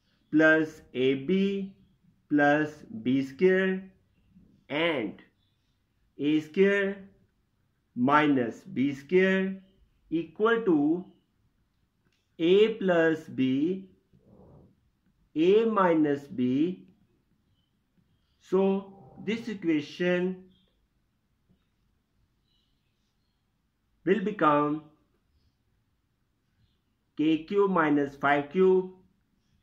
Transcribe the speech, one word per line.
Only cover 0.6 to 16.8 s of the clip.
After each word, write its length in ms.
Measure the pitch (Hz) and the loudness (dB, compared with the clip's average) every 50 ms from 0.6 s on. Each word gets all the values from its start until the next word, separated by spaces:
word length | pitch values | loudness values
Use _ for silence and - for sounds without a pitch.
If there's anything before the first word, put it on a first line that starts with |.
| 156 156 - - - _ - | 0 -2 -6 -16 -20 _ -6
ए 180 | 123 127 131 139 135 135 139 | -2 0 0 0 -2 -2 -2
बी 180 | 185 190 196 196 196 196 196 190 - _ _ _ _ _ _ _ _ _ _ - | 0 0 0 0 -2 -4 -8 -10 -14 _ _ _ _ _ _ _ _ _ _ -2
प्लस 520 | 147 147 147 143 147 151 151 151 - - - - - 110 110 | 0 2 2 4 2 2 0 -4 -8 -14 -20 -18 -14 -8 -4
बी 180 | 123 131 139 135 | -2 -2 -2 -2
स्क्वायर 480 | 135 - - 185 185 185 185 190 190 190 190 190 - _ _ _ _ _ _ _ _ _ - _ _ _ _ _ - 131 151 | -4 -4 0 0 2 2 2 0 -2 -4 -6 -8 -14 _ _ _ _ _ _ _ _ _ -20 _ _ _ _ _ -10 -6 -4
and 420 | 165 175 160 135 110 98 - - - _ _ _ _ _ _ _ _ _ _ _ _ _ _ _ _ _ _ - | -2 -2 -2 -4 -6 -6 -8 -12 -20 _ _ _ _ _ _ _ _ _ _ _ _ _ _ _ _ _ _ -6
ए 200 | 139 147 156 156 | -4 -2 -2 -2
स्क्वायर 520 | 151 151 - 196 190 196 202 202 196 196 196 196 - - _ _ _ _ _ _ _ _ _ _ _ _ _ _ _ _ - | -2 -2 0 2 2 2 2 0 -2 -2 -4 -8 -14 -20 _ _ _ _ _ _ _ _ _ _ _ _ _ _ _ _ -6
माइनस 680 | 123 123 135 143 151 151 147 143 131 123 113 113 - - - | -2 0 2 2 4 4 2 2 0 0 -4 -6 -10 -14 -12
बी 240 | 95 120 131 143 143 | -6 -2 -2 -2 -4
स्क्वायर 500 | 139 - - 185 185 190 190 190 190 190 190 190 190 - _ _ _ _ _ _ _ _ - | -6 -6 0 2 2 2 2 2 0 -2 -4 -8 -10 -14 _ _ _ _ _ _ _ _ -8
इक्वल 500 | - 165 165 165 - - 208 226 233 226 | -6 -6 -6 -6 -6 -2 0 0 0 0
टू 180 | - - 165 147 143 151 165 185 190 - _ _ _ _ _ _ _ _ _ _ _ _ _ _ _ _ _ _ _ _ _ _ _ _ _ - | 0 2 2 2 2 0 0 -2 -6 -12 _ _ _ _ _ _ _ _ _ _ _ _ _ _ _ _ _ _ _ _ _ _ _ _ _ -2
A 160 | 165 170 185 202 214 220 226 - | 2 4 4 6 4 4 2 -2
प्लस 500 | 196 185 175 170 165 160 160 156 - - | 0 0 2 4 2 2 0 -2 -6 -10
बी, 240 | 127 120 131 131 131 135 147 170 190 190 190 - _ _ _ _ _ _ _ _ - - - - - - - _ _ _ _ _ _ _ _ _ _ _ _ _ - | -4 -2 0 0 0 0 -2 -2 -4 -6 -10 -18 _ _ _ _ _ _ _ _ -20 -20 -20 -20 -20 -20 -20 _ _ _ _ _ _ _ _ _ _ _ _ _ -4
A 300 | 151 160 180 196 220 226 226 | 0 2 4 4 4 4 2
माइनस 600 | 214 196 190 175 165 160 151 147 143 139 139 - | 0 2 2 2 2 2 2 0 0 -4 -6 -10
बी 240 | - 117 123 123 127 139 156 180 185 - | -6 -2 -2 0 0 0 -2 -2 -4 -8